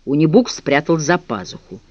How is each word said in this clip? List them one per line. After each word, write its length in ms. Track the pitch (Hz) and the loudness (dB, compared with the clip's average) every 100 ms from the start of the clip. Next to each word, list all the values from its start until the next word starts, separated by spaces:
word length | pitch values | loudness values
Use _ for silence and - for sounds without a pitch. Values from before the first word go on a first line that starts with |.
Унибук 440 | - 143 160 180 247 | -4 2 4 4 2
спрятал 500 | - - 139 151 165 | -4 -2 0 2 -2
за 200 | 147 180 | 0 -2
пазуху. 640 | - 107 90 - - 95 - | -2 -10 -10 -16 -18 -20 -20